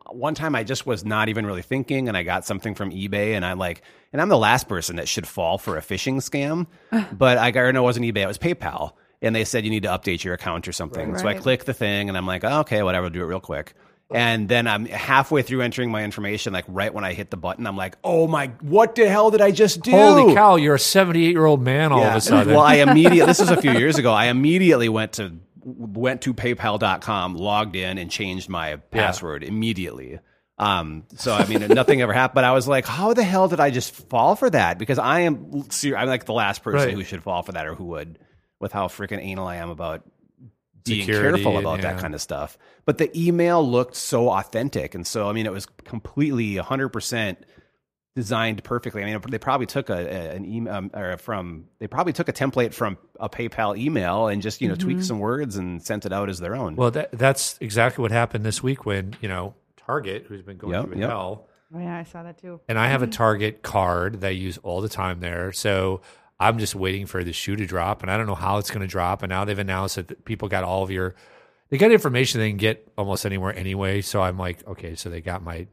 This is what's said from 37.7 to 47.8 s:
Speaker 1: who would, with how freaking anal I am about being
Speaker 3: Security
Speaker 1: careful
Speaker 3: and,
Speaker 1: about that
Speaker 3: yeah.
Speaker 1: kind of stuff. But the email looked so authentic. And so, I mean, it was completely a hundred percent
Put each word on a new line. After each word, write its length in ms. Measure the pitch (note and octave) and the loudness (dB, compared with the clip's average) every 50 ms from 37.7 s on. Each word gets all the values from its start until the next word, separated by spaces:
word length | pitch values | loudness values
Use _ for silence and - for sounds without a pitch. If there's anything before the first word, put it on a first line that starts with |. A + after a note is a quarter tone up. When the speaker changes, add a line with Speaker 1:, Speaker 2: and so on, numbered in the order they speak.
| D#2+ | -10
Speaker 1:
who 120 | D#2+ F2+ | -10 -10
would, 320 | E2+ E2 D2+ D#2 E2 D#2 - _ _ _ _ _ _ _ - | -10 -10 -10 -10 -12 -16 -20 _ _ _ _ _ _ _ -10
with 120 | G2+ F#2+ | -10 -8
how 140 | - G2+ F#2+ | -6 -4 -6
freaking 340 | F2 - - G2+ - G#2+ - | -6 -6 -8 -10 -8 -8 -10
anal 240 | - F#2+ F#2 F#2+ F#2 | -8 -10 -8 -8 -8
I 100 | F2+ F2 | -8 -8
am 120 | F2 E2+ F2 | -10 -10 -12
about 340 | E2 F2 E2+ D#2+ D#2+ D#2+ _ _ _ _ _ _ _ _ B2+ A#2 _ _ _ _ _ _ - | -10 -10 -8 -10 -10 -10 _ _ _ _ _ _ _ _ -20 -20 _ _ _ _ _ _ -6
being 160 | A#2 A2 G#2 F#2+ | -4 -4 -2 0
Speaker 3:
Security 340 | G2+ G#2+ G#2 G#2 C#3+ F3 - | 0 0 2 2 2 2 2
Speaker 1:
careful 160 | - A2 F2+ F2 | 2 0 0 0
Speaker 3:
and, 80 | G2+ | -2
Speaker 1:
about 160 | E2 - F#2+ | -2 -4 -4
that 140 | F#2 D#2 F2+ | -4 -4 -6
Speaker 3:
yeah. 40 | F2+ | -6
Speaker 1:
kind 140 | F2 D2+ D2+ | -8 -8 -8
of 80 | D2+ | -10
stuff. 340 | - - D#2 C#2+ D2 - - _ _ _ _ _ - | -10 -8 -8 -8 -10 -10 -14 _ _ _ _ _ -4
But 100 | D3+ D3 | -2 0
the 140 | - D#3 - - E3 | 0 -2 -2 -2 -2
email 480 | E3 F3 E3+ E3+ E3+ F3 F3 E3 D3+ B2 | 0 0 2 2 2 2 2 2 2 2
looked 280 | B2 B2 B2 - - | 2 0 0 -2 -6
so 340 | - - - C#3 A#2 A#2+ B2 | -10 -8 -2 0 2 2 2
authentic. 640 | F#2+ G2 - - - A2 C3 C#3 - F#2 C#2+ - - | 0 -2 -4 -4 -6 -6 -4 -4 -4 -6 -6 -8 -10
And 100 | F2 F2 | -10 -10
so, 220 | - - A2+ G2+ G2+ | -6 -6 -4 -4 -4
I 40 | |
mean, 120 | G#2+ A2+ A2 | -4 -4 -4
it 80 | G#2+ | -6
was 140 | F#2 G2 - | -6 -10 -12
completely 880 | - _ _ - - A#2 A2 - - - C#3 D#3 D3 C3+ A#2 A2+ G#2 G2 F#2 | -16 _ _ -18 -14 -14 -14 -12 -8 -4 -2 -2 0 0 -2 -2 -4 -4 -6
a 40 | |
hundred 280 | E2+ - C3+ C3 C3+ B2+ | -4 -4 -4 -4 -4 -4
percent 540 | - G#2+ - - B2 A#2 A2 G2 F2 - _ _ _ _ _ _ _ _ | -6 -8 -8 -6 -4 -2 -2 -4 -6 -8 _ _ _ _ _ _ _ _